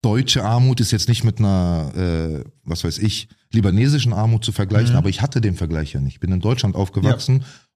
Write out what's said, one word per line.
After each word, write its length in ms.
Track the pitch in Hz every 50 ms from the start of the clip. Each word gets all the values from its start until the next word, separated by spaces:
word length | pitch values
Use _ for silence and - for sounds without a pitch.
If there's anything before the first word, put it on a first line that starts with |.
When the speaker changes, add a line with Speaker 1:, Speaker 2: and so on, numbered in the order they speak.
| -
Speaker 1:
deutsche 420 | 113 104 120 131 131 - 131 95
Armut 360 | 107 113 120 127 131 127 120
ist 100 | 113 90
jetzt 180 | - 101 - -
nicht 160 | 117 - 110
mit 140 | 113 - -
einer, 560 | 107 98 98 92 90 87 87 82 78 69 -
äh, 500 | - 92 87 82 80 80 82 78 71 60 - - _ _
was 200 | - 82 85 -
weiß 140 | 85 78 -
ich, 300 | 104 107 - - - - _ _ _ _ -
libanesischen 600 | 113 98 98 87 104 123 139 147 147 - 120 110
Armut 320 | 98 107 113 113 107 -
zu 80 | - 104
vergleichen, 400 | - 104 92 101 104 113 120 120
Speaker 2:
Mhm. 60 | 131
Speaker 1:
aber 100 | 151 -
ich 140 | - - -
hatte 180 | 180 - 135
den 160 | 110 104 87
Vergleich 360 | - 90 78 82 78 76 71 -
ja 80 | 67
nicht. 140 | 69 67 -
Ich 60 | -
bin 120 | - 87 92
in 80 | 90
Deutschland 360 | 85 104 120 - - 101 92
aufgewachsen 640 | - 98 92 - 95 92 - 127 - - - 131 135
Speaker 2:
Ja. 60 | 135 - - - _ _ _